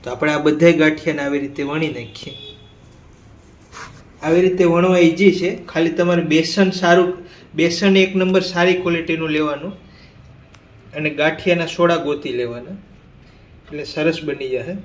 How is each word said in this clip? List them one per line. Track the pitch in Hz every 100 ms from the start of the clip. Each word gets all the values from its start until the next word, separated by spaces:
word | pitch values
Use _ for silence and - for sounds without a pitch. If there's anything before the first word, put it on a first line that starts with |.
તો | -
આપણે | 123 151
આ | 151 147
બધાય | 151 170 156
ગાંઠિયાને | 156 156 165 147
આવી | 143 143
રીતે | 139 -
વણી | 139 151 160 123
નાખીએ. | 110 - - - - - - - - - - - - - - - - - - - - -
આવી | 151 170 185
રીતે | 180
વણવા | 175 170 185 180 165
ઈઝી | 165 196 180
છે, | 180 233 -
ખાલી | 160 165 165
તમારે | 175 175 156
બેસન | 156 156 - 190 -
સારું, | 175 175 180 - - - -
બેસન | 156 170 170 196 190
એક | 190 190
નંબર | 185 190 185
સારી | 175 180 180
ક્વોલિટીનું | 180 165 165 165 160
લેવાનું | 151 151 143 170 - - - - - - - - - _ - - 147
અને | 151 147
ગાંઠિયાના | 151 160 185 170 165
સોડા | - 175 165 143
ગોતી | 143 - 123
લેવાના | 120 120 135 196 - - _ - - - - -
એટલે | - 151
સરસ | 143 - 160 156 151
બની | 135 131
જશે. | 127 117 196